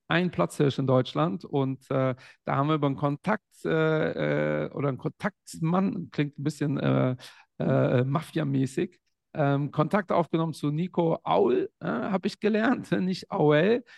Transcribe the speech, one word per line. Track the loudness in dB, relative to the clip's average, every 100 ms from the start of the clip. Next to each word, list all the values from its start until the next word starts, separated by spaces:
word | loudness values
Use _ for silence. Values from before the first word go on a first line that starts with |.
| -2
einen | 0 2
Platzhirsch | 0 -2 2 2 2
in | 2
Deutschland. | 2 2 0 0 -2 -4
Und, | -2 -2 -4 -4
äh, | -2 0 -4 -12 -12
da | -4 0
haben | 0
wir | 2
über | 0
einen | 0
Kontakt, | -2 -2 -2 -2 _ _
äh, | -2 0 2 2 0 -2 -2 0 0 -2 -4
äh, |
oder | -4 -4
einen | -4
Kontaktmann, | -8 -6 -8 -8 -16 -4 0 0 0 -4 -8
klingt | -4 -4 -4
ein |
bisschen, | -6 -4 -4 -2
äh, | 0 2 0 -2 -10 -20 _ -6
äh, | 0 2 2 2
Mafia-mäßig, | 2 -2 -4 -4 0 0 0 -2 -6 _ _ _ _
ähm, | -2 0 0 -2
Kontakt | -2 0 0 0
aufgenommen | 0 0 0 -2
zu | -2 -4
Nico | -2 -2 0 0 0
Aul, | 0 2 4 2 -2 -6
äh, | -6
hab | -4 -2 -2 -4
ich | -2
gelernt, | 0 2 0 0 -2
<laughs> | -2
nicht | -2 -4 -6
Auel. | 2 4 6 4 2 -2